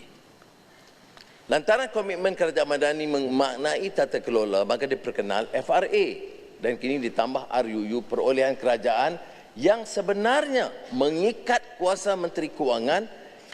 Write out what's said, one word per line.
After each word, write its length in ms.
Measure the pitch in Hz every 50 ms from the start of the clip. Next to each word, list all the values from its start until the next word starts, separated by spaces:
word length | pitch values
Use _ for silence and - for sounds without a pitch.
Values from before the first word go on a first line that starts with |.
| - - - - - - - - - - - - - - - - - - - - - - - - - - - - - -
Lantaran 400 | 131 156 151 - 214 262 262 -
komitmen 480 | - 220 196 196 185 170 185 190 185 180
kerajaan 320 | 175 160 143 156 147 143
Madani 400 | 147 139 147 147 151 156 151 151
memaknai 800 | 147 139 135 127 131 135 139 135 123 123 143 151 151 147 190 196 - -
tata 240 | 143 131 - 123
kelola, 400 | - 123 117 113 110 104 98 95
maka 240 | 104 104 120 120 139
diperkenal 640 | 135 135 127 - 123 110 - 104 101 98 104 113 -
F 240 | - 127 131 - 160
R 160 | 175 190 -
A 180 | 202 208 190 131 95 - - - - - - - - -
dan 160 | 110 113 123
kini 240 | 113 123 127 139 143
ditambah 480 | 123 113 - - 110 123 131 135 131 -
R 160 | 113 127 120 113
U 100 | 110 110 104 107
U 100 | 113 123 110
perolehan 500 | - 113 95 101 127 135 135 131 135 131
kerajaan 640 | - - 127 120 113 104 123 110 117 135 - 127 123 - - - - - - -
yang 320 | 110 135 185 214 233 220 -
sebenarnya 800 | - 233 180 185 202 202 208 226 262 302 294 285 269 247 185 - - - - -
mengikat 880 | - 127 139 147 160 165 185 226 233 - - - 240 240 - - - -
kuasa 340 | 175 180 196 196 - 202 196 185
Menteri 320 | 175 170 - 175 156 147
Kewangan 560 | - - 147 127 120 117 113 131 160 196 226 220 - - - - - - - -